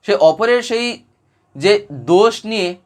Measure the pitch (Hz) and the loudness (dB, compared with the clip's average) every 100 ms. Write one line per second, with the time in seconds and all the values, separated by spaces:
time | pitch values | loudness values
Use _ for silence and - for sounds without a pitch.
0 | - 208 156 156 226 240 240 233 240 - | -2 2 4 2 0 -2 -2 -4 -4 -8
1 | _ _ _ _ _ 139 165 208 202 143 | _ _ _ _ _ -4 0 0 -2 -14
2 | 120 180 220 226 214 220 180 180 | 0 4 4 0 -8 -4 -6 -8